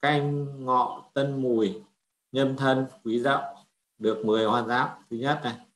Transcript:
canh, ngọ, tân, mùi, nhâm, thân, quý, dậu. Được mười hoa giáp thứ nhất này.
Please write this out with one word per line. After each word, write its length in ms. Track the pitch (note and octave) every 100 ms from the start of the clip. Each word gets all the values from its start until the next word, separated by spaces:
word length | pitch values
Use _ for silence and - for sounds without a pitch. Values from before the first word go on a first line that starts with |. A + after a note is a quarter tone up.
canh, 460 | C#3+ D3 C#3+ C#3+ C#3+ C#3
ngọ, 460 | B2+ B2+ A#2+ - -
tân, 280 | - C#3 C3+
mùi, 400 | B2+ A2+ G#2 F#2+ - _ _ _ _
nhâm, 240 | C3 C3+ C3+
thân, 300 | C3+ C3 C3 -
quý, 140 | A2+ A#2
dậu. 220 | B2+ C#3 - - _ _ _ _
Được 240 | G#2+ A2
mười 220 | A2 A2 A2
hoa 160 | A#2+
giáp 360 | A2+ B2 - - _
thứ 60 | A#2
nhất 240 | C3+ D3+
này. 220 | C3 A#2 -